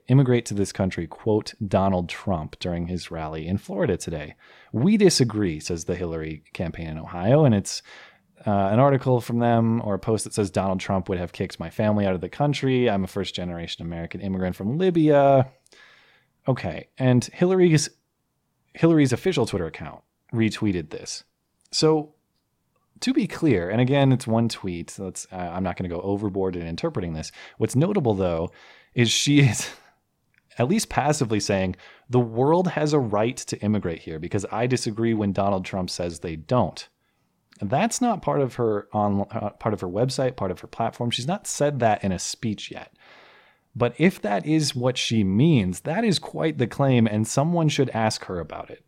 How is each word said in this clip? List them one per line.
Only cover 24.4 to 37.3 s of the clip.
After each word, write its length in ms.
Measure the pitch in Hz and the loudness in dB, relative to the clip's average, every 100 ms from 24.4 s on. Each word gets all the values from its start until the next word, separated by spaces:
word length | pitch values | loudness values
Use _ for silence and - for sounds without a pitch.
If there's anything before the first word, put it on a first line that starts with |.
| 117 | 0
tweet, 440 | - 98 87 82 | -2 -6 -8 -10
so 140 | - 95 | -10 -10
let's, 200 | - - | -12 -12
uh, 40 | 92 | -10
I'm 280 | 87 87 | -8 -4
not 120 | 92 87 | -4 -4
gonna 140 | 92 | -6
go 120 | 85 | -4
overboard 540 | 98 101 107 98 92 90 | -2 -2 -2 -2 -2 -4
in 100 | 85 | -6
interpreting 460 | 82 165 156 87 | -4 -4 -4 -6
this. 180 | 80 - - - - | -6 -10 -14 -18 -4
What's 180 | 113 127 | -2 2
notable, 380 | 175 202 127 | 2 2 0
though, 380 | 98 92 82 85 - - - _ | 2 0 -2 -4 -8 -20 -20 _
is 160 | 123 117 | 0 2
she 300 | - 143 143 | 2 4 6
is 280 | 135 104 - - _ _ _ | 6 2 -6 -12 _ _ _
<laughs> 440 | _ _ _ _ - | _ _ _ _ -2
at 80 | 127 | 0
least 220 | 214 - | 0 -2
passively 500 | - 139 151 117 107 | 0 0 0 0 0
saying, 360 | - 98 92 90 - - - | 0 0 0 -4 -12 -20 -2
"The 80 | 123 | 0
world 500 | 120 113 139 170 180 | 2 0 2 2 2
has 240 | 156 151 | 0 0
a 60 | 147 | 2
right 380 | 117 104 117 127 | 2 0 0 -2
to 220 | - 110 | -8 -4
immigrate 400 | 104 107 92 82 | 0 0 -2 -6
here 180 | - 80 | -8 -10
because 260 | 82 104 95 | -4 -4 -4
I 160 | 104 127 | -2 0
disagree 460 | 123 123 104 117 110 | 0 -2 -2 0 2
when 160 | 104 | 0
Donald 320 | 95 98 95 92 | 0 0 0 -2
Trump 240 | 98 90 | -6 -4
says 300 | - 87 82 | -4 -6 -6
they 160 | 87 80 | -8 -10
don't." 520 | 78 127 90 - - _ _ _ _ | 0 0 0 -4 -16 _ _ _ _